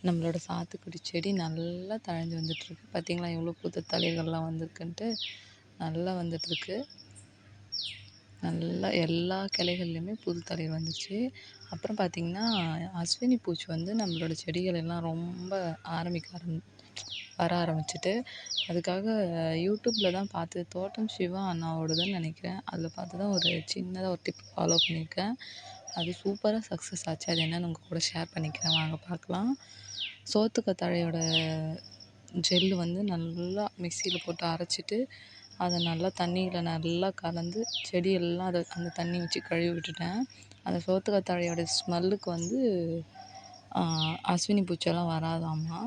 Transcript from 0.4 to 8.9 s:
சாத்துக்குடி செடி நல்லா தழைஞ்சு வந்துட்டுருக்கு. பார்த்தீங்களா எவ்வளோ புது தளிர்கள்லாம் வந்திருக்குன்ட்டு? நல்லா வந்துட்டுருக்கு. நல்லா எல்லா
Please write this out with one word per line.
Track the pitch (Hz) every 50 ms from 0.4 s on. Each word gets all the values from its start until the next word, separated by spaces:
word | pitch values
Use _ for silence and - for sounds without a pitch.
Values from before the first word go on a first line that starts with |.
| - -
சாத்துக்குடி | 175 170 143 - - - - - 165 170
செடி | - - - 170 165 196
நல்லா | 202 190 165 160 160 165 165 170 175 180 180 190 220
தழைஞ்சு | 233 - - 170 165 165 170 165 165
வந்துட்டுருக்கு. | 160 160 160 - - - 170 - - - -
பார்த்தீங்களா | 180 170 - 175 175 175 170
எவ்வளோ | 165 165 165 170 170 -
புது | - 175 - 175 165 -
தளிர்கள்லாம் | - 175 175 170 165 165 160 165 165 165 160
வந்திருக்குன்ட்டு? | 160 165 160 160 160 - - 170 170 170 - 208 233 226 214 - - - - - - - - - - - -
நல்லா | 170 165 160 165 175 185 185 180
வந்துட்டுருக்கு. | 170 170 165 160 - - 170 156 - - 185 220 277 - - - - - - - - - - - - - - - - - - - - - - - - - - - - - - -
நல்லா | - 170 165 165 165 170 175 180 190
எல்லா | 190